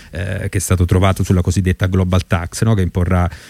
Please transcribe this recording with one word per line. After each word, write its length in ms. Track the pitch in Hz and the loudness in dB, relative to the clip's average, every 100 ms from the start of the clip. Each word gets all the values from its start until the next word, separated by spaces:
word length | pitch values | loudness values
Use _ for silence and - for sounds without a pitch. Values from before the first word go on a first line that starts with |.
| - | -14
eh, 380 | 87 95 98 - | -10 -8 -6 -4
che 80 | 101 | -4
è 20 | |
stato 260 | - 92 87 | 0 2 4
trovato 380 | 92 95 92 | 4 2 2
sulla 180 | 98 90 | 0 2
cosiddetta 440 | 92 98 90 - 92 | 2 0 0 0 0
Global 400 | 92 90 92 - | 0 0 0 0
Tax, 380 | 87 87 - | -4 -4 -2
no? 100 | 113 | 0
Che 80 | 101 | 0
imporrà 480 | 90 92 87 90 87 - | 0 0 0 0 0 -6